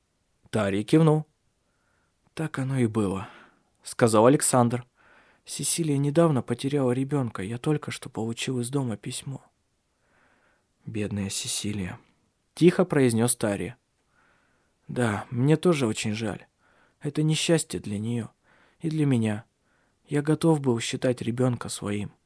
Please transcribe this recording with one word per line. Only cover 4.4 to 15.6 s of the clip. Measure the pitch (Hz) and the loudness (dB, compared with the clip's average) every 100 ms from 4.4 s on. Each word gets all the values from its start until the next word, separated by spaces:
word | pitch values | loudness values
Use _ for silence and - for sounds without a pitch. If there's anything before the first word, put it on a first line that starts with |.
| - 131 120 123 - _ _ _ _ _ | 4 4 4 0 -8 _ _ _ _ _
«Сесилия | - - 143 - 160 139 | -14 -6 -4 -2 0 0
недавно | 143 147 170 131 | 2 4 4 4
потеряла | - 120 135 143 131 | -2 -4 -2 0 0
ребёнка. | 123 135 147 120 - | 0 -2 -2 -4 -6
Я | 95 120 | -8 -6
только | - 151 - | -2 -2 -4
что | - 127 | -12 -10
получил | - 113 117 - 127 | -6 -6 -6 -4 -4
из | 120 | -4
дома | 143 127 101 | -4 -4 -6
письмо». | - - - 135 _ _ _ _ _ _ _ _ _ _ _ _ _ _ - | -8 -10 -10 -14 _ _ _ _ _ _ _ _ _ _ _ _ _ _ -10
«Бедная | 110 104 101 98 | -6 -4 -4 -4
Сесилия», | - 117 - 104 101 90 - _ _ _ _ _ | -6 -6 -6 -6 -6 -8 -10 _ _ _ _ _
тихо | - 165 175 | 4 4 4
произнёс | 180 151 127 113 120 - | 2 2 4 4 2 0
Тария. | 107 98 90 - _ _ _ _ _ _ _ _ _ _ - | -2 -4 -6 -12 _ _ _ _ _ _ _ _ _ _ -10
«Да, | 131 117 101 - | -4 -2 -2 -4
мне | 120 135 | 0 2
тоже | 156 | 4